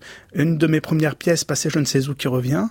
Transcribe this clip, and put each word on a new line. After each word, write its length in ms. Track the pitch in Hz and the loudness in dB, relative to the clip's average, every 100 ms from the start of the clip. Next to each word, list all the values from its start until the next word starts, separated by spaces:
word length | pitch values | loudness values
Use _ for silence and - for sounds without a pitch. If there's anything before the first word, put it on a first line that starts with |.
| - - - | -14 -20 -10
une 240 | - 151 160 | -2 0 2
de 80 | 160 | 2
mes 160 | 156 | 2
premières 340 | - 160 156 - | 0 0 0 0
pièces, 280 | - 165 | 0 0
Passé 260 | - 143 156 | 0 -4 -2
je 80 | 156 | -2
ne 80 | 139 | 0
sais 240 | 139 135 | 0 0
où, 60 | 135 | -2
qui 120 | 139 | -2
revient, 380 | 127 123 160 226 | -2 0 0 -2